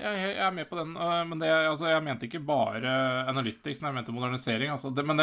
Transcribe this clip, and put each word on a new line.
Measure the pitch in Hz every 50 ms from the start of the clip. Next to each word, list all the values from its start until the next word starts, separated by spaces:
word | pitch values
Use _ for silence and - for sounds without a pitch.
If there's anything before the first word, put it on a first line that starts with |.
| - 208 208 190
jeg, | 190 196 -
jeg | - 190
er | 190
med | 185 165 151 -
på | 180
den, | 170 156 160
øh, | 170 170 170 170 170 170 165 165
men | 165 156
det, | 160 160 160 160 156 156
altså, | 151 147 170 160
jeg | 160 156 156
mente | 143 123 113 -
ikke | 113 170 160 139
bare | 151 147 127 110 104 107 113 127 131 131 135 131 131 127 127 131 131
analytics | 131 135 120 110 - - - 147 135 -
når | 151 143
jeg | 131
mente | 123 117 120
modernisering, | 117 123 127 123 127 127 - 120 110 113 135 147 147
altså. | 131 139 135
Det, | 127 143 143
men | 156 151 151